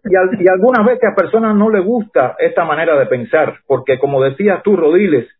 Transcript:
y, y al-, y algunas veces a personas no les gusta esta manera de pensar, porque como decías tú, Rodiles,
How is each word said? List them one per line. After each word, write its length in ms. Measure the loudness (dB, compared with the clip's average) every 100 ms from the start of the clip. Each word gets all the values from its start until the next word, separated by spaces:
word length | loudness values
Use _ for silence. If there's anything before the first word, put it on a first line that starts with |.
y, 80 | -2
y 40 | 0
al-, 260 | 0 0
y 60 | 0
algunas 360 | 2 2 2
veces 200 | 2 0
a 120 | -2 -2
personas 380 | -2 0 0
no 160 | 0 2
les 140 | 0
gusta 500 | 0 -4 -2 0 -2 0
esta 260 | -2 -2
manera 340 | -2 -2 0 0
de 80 | 0
pensar, 480 | -2 -2 -2 -2 -4 -4
porque 320 | -4 -2 -2
como 220 | 0 0
decías 420 | -2 0 -2 0
tú, 140 | 0 0
Rodiles, 520 | 2 2 2 0 -4 _